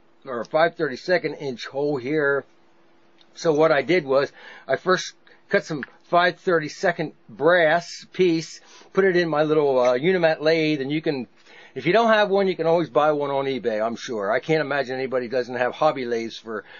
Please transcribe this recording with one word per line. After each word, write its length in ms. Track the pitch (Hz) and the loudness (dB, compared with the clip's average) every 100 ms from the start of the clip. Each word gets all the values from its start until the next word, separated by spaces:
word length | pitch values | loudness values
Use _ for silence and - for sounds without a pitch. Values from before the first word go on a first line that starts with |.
| _ _ 135 | _ _ -10
or 160 | 120 | -8
a 40 | 107 | -2
five 300 | 156 170 170 | 2 2 0
thirty-second 600 | 147 123 180 180 151 147 | -6 -4 -2 0 0 -6
inch 300 | 143 117 - | -8 -8 -8
hole 320 | 135 147 139 | -4 -2 -2
here. 480 | 127 156 139 139 - _ _ _ _ _ _ _ _ | -2 0 0 0 -4 _ _ _ _ _ _ _ _
So 200 | - 165 | -4 0
what 180 | 147 160 | 2 4
I 100 | 143 | 2
did 240 | 131 180 135 | 2 0 2
was 260 | 135 139 - - - - | 0 0 -8 -20 -16 -6
I 80 | 131 | -4
first 380 | 185 180 - - _ - - | 0 -2 -2 -16 _ -20 -2
cut 160 | 202 | -2
some 220 | - 151 117 - - | -2 -10 -10 -16 -2
five 300 | 175 180 170 | 2 2 0
thirty-second 720 | 190 165 147 - 190 170 151 - - | -2 0 -2 -2 -2 -2 -8 -10 -20
brass 760 | 107 151 180 156 170 - - - | 0 4 4 4 2 -2 -18 -12
piece, 480 | - 180 160 156 - - - - | 0 0 0 -6 -18 -20 -20 -4
put 140 | 190 190 | 0 2
it 100 | 175 | 2
in 140 | 165 | 0
my 140 | 147 | 0
little, 360 | 156 156 143 127 | 2 2 2 4
uh, 180 | 123 127 | 2 2
Unimat 440 | 165 185 160 156 | 0 2 2 2
lathe, 400 | 151 165 156 147 | 2 2 2 -2
and 100 | 135 | -2
you 100 | 156 | -2
can, 260 | 160 139 113 _ _ - - | -2 -4 -8 _ _ -20 -16
if 120 | 135 147 | -6 0
you 60 | |
don't 160 | 214 233 | 2 4
have 200 | 214 208 | 4 4
one, 180 | 196 190 | 2 0
you 80 | 156 | 0
can 120 | 160 | 2
always 220 | 170 143 | 2 2
buy 220 | 151 151 | 2 2
one 200 | 147 143 | 0 -2
on 140 | 139 135 | -2 -2
eBay, 400 | 127 113 107 113 | -2 -2 -2 -2
I'm 100 | 110 | -4
sure. 360 | - 110 98 | -8 -4 -2
I 80 | 123 | -2
can't 220 | - 156 | 0 0
imagine 340 | 139 139 123 131 | 0 -2 -4 -4
anybody 320 | 131 127 120 | -4 -4 -2
doesn't 280 | 127 120 123 | -4 -4 -2
have 180 | 123 | -2
hobby 320 | - 156 139 120 | 2 0 0 -4
lathes 320 | 117 113 - | -4 -6 -12
for 260 | 110 104 - | -12 -12 -12